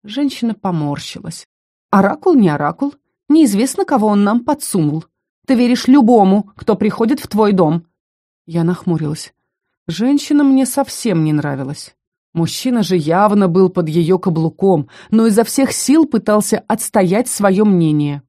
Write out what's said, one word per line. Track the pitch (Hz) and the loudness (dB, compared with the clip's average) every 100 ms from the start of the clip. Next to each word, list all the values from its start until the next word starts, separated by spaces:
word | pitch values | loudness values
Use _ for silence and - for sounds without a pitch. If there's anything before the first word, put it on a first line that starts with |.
Женщина | 208 233 285 - 233 | -10 -4 -4 -4 -6
поморщилась. | 208 196 165 147 143 - - 185 - - _ _ _ _ | -4 -4 -4 -4 -6 -10 -14 -16 -16 -20 _ _ _ _
"Оракул | 196 196 302 381 | 0 0 0 2
не | 294 185 | 2 2
оракул. | 147 151 175 285 - _ _ _ | 0 -4 -4 -8 -8 _ _ _
Неизвестно, | 311 277 196 247 - | 2 4 2 -2 -4
кого | 370 262 214 | -2 0 2
он | 202 | 2
нам | 202 233 | 2 0
подсунул. | 240 294 - 190 151 156 - _ _ _ - | -2 -4 -2 -2 -2 -4 -10 _ _ _ -2
Ты | |
веришь | 247 240 247 - | 0 2 0 4
любому, | 285 226 240 190 202 - | 4 6 4 4 2 -2
кто | - - | -8 -4
приходит | 208 214 - 226 294 | -2 -2 -2 -2 -2
в | - | -4
твой | 208 214 | 0 2
дом". | 190 156 170 _ _ _ _ _ _ | 2 2 0 _ _ _ _ _ _
Я | - 170 | -8 -2
нахмурилась. | 165 175 - 160 151 156 - _ _ _ _ _ - | -2 -2 -4 -4 -4 -8 -14 _ _ _ _ _ -12
Женщина | 165 247 285 - 294 | -4 -2 -2 0 0
мне | 277 262 262 | 2 2 0
совсем | - 269 - 226 170 | -2 -6 -4 -2 0
не | 156 | 0
нравилась. | 151 143 135 135 147 - _ _ _ _ | 0 -2 -6 -10 -12 -18 _ _ _ _
Мужчина | 165 165 - 262 240 | -4 -4 -4 -2 -2
же | 165 180 | 0 -2
явно | 151 175 208 208 190 | 0 2 2 2 2
был | 175 190 | 2 2
под | 185 160 | 0 -2
её | 160 165 185 | 0 0 0
каблуком, | 190 160 160 - 196 170 - - - | 0 -2 -4 -2 0 0 -2 -16 -2
но | 220 226 | 0 2
изо | 208 | 2
всех | 226 - 269 | 0 -2 -2
сил | - - 311 | -2 0 2
пытался | 311 220 - 208 208 220 - | 2 0 0 -2 0 -4 -4
отстоять | 220 - 220 185 202 247 | -6 -2 0 2 0 -2
своё | - 202 190 | -2 0 2
мнение. | 214 185 160 151 147 143 | 2 2 2 0 -2 -6